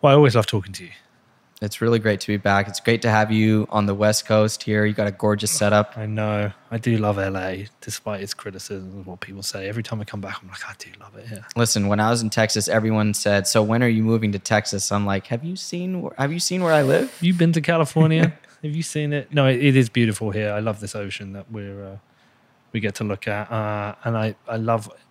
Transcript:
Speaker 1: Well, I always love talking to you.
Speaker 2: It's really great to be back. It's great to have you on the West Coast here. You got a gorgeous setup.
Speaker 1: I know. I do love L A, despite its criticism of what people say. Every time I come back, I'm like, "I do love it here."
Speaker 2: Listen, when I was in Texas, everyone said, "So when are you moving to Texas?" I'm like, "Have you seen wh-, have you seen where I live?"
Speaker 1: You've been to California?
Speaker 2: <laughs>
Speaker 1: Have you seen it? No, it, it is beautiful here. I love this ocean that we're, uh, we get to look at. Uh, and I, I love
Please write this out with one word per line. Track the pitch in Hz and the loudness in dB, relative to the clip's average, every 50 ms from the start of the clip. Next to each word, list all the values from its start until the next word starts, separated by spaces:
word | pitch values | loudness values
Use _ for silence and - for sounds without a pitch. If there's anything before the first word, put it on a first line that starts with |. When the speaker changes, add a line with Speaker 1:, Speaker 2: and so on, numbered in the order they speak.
Speaker 1:
Well, | - 143 135 | 8 8 8
I | |
always | 147 151 135 113 | 8 8 8 6
love | 117 107 | 4 2
talking | - - 107 92 98 92 | 2 -2 -4 -4 -6 -12
to | - - | -14 -14
you. | - - - _ _ _ _ _ _ _ _ _ _ _ - | -16 -20 -20 _ _ _ _ _ _ _ _ _ _ _ -10
Speaker 2:
It's | 107 104 - - | -10 -10 -6 -2
really | 117 117 117 | 0 2 2
great | 113 104 110 104 95 | 2 2 0 0 0
to | - | 0
be | - 104 | -2 -4
back. | 101 - 101 98 101 98 | 0 2 2 2 2 2
It's | 104 - - | -2 -6 -4
great | - - 117 113 | 0 0 0 2
to | - 117 | 2 2
have | 107 110 107 107 | 4 4 4 4
you | 110 110 110 110 110 107 107 - | 2 4 4 4 4 2 0 0
on | - 107 101 | 0 0 0
the | 101 98 | 0 0
West | 101 107 107 107 - - | 2 2 2 2 0 0
Coast | - 110 107 107 107 - - - | 2 2 4 4 2 0 -6 -4
here. | - 107 107 107 | -2 0 2 2
You | 107 104 | 0 0
got | 107 107 | 0 -2
a | 101 | -2
gorgeous | 95 - - 107 104 101 107 104 | -2 0 0 0 0 0 0 -4
setup. | - - 104 104 104 104 107 - - | -2 0 2 4 4 4 4 2 -4
Speaker 1:
I | 113 107 | -10 -8
know. | 107 107 110 107 107 107 104 104 101 98 _ _ _ | -6 -4 -4 -2 -2 -2 -2 -2 -4 -6 _ _ _
I | 117 | -10
do | 117 113 123 117 | -4 -2 0 0
love | 110 107 104 104 | 2 2 0 0
L | 101 95 98 95 | 0 -2 -4 -4
A, | 95 92 95 92 95 101 104 _ _ | -4 -6 -6 -8 -8 -10 -14 _ _
despite | - - 101 - _ 110 104 98 | -14 -12 -12 -10 _ -8 -8 -8
its | 101 101 - | -8 -10 -12
criticism | - - 110 95 95 - - 104 95 95 92 95 101 | -12 -12 -14 -14 -12 -12 -10 -12 -10 -12 -12 -14 -14
of | 92 | -14
what | 90 90 90 | -14 -14 -16
people | - - 101 98 | -16 -16 -14 -12
say. | 95 - - 101 95 | -10 -10 -10 -8 -10
Every | 98 104 117 | -8 -6 -6
time | 110 - 117 110 | -6 -6 -8 -8
I | 104 | -8
come | - - 104 | -10 -10 -12
back, | 98 95 92 - | -10 -10 -12 -14
I'm | - 92 | -14 -16
like, | 95 - - - | -18 -16 -16 -16
"I | - | -16
do | _ - - - - | _ -20 -20 -20 -20
love | - - - | -20 -20 -20
it | - - | -20 -16
here." | 120 113 98 110 - - | -14 -14 -16 -14 -10 -2
Speaker 2:
Listen, | 117 117 113 - 113 101 | -2 0 0 2 0 0
when | 101 104 104 | 2 2 2
I | 107 110 | 4 2
was | 120 117 | 2 0
in | 117 110 | -2 -2
Texas, | - - 110 107 - 110 101 | 0 2 2 2 2 -2 -2
everyone | - 92 113 107 110 110 107 107 104 104 | 0 0 2 2 2 2 2 2 0 0
said, | - - 104 101 101 95 | 0 0 2 2 2 2
"So | - - 113 107 | 2 2 2 4
when | 107 113 117 | 4 2 2
are | 123 | 2
you | 120 113 110 110 | 2 2 2 2
moving | 110 117 113 110 107 98 | 2 2 2 2 0 -2
to | 98 | -2
Texas?" | - - 113 104 104 - - 98 - - | -2 2 2 2 2 0 -4 -4 -4 -2
I'm | 101 101 101 | -2 0 0
like, | 101 98 98 - | 0 -2 -2 -4
"Have | - 117 117 147 | -4 -6 -6 -6
you | 170 185 | -8 -8
seen | 185 - - - 175 180 185 185 180 165 | -8 -10 -10 -8 -6 -6 -4 -6 -6 -6
wh-, | - - - | -8 -4 -4
have | 135 143 | -2 -2
you | 160 175 | -2 -4
seen | - - 175 185 180 | -4 -2 -2 0 2
where | 170 160 | 4 4
I | 151 143 | 4 6
live?" | 131 143 175 254 254 - - | 4 4 2 2 0 -4 -2
Speaker 1:
You've | 170 175 185 170 | 0 0 2 4
been | 170 165 160 | 4 4 4
to | 165 | 2
California? | 147 - 170 165 156 139 - 160 160 160 160 160 160 170 160 - - | 2 0 2 2 2 0 4 4 4 6 6 4 4 2 0 -4 -20
Speaker 2:
<laughs> | - - _ - | -20 -20 _ -10
Speaker 1:
Have | 151 147 | -6 -6
you | 165 160 | -6 -6
seen | - - 151 151 147 147 | -4 -4 -4 -2 -2 -2
it? | 143 127 - | -4 -4 -2
No, | 147 147 135 | 2 4 4
it, | 131 131 120 143 | 4 4 4 4
it | 143 131 | 6 6
is | 135 127 | 6 4
beautiful | 113 _ 123 117 113 113 - 117 107 | 4 _ 2 2 2 0 -2 -4 -4
here. | 98 107 107 104 | -2 -2 -2 -2
I | 104 104 | -2 -2
love | 110 113 104 107 | -2 -4 -4 -6
this | 107 95 - | -8 -10 -8
ocean | 107 101 98 90 - 104 98 98 | -8 -8 -8 -10 -12 -12 -14 -14
that | 98 98 - | -16 -16 -14
we're, | 113 110 101 101 98 98 101 | -12 -12 -12 -12 -12 -14 -14
uh, | 95 98 101 _ _ _ _ _ _ _ _ _ _ _ _ _ _ | -16 -16 -18 _ _ _ _ _ _ _ _ _ _ _ _ _ _
we | - 113 | -8 -4
get | 104 104 98 | -4 -4 -6
to | - 113 | -4 -6
look | 107 98 98 - | -6 -6 -6 -6
at. | 110 104 104 107 - | -6 -6 -6 -6 -6
Uh, | 117 110 107 107 107 104 104 104 104 _ - | -6 -4 -4 -4 -4 -4 -6 -8 -10 _ -4
and | 120 117 | -4 -2
I, | 113 110 110 104 _ _ | 0 -2 -2 -4 _ _
I | - 117 | -8 -6
love | 113 113 113 117 113 107 98 - - _ _ | -4 -2 0 -2 -2 -2 -8 -18 -20 _ _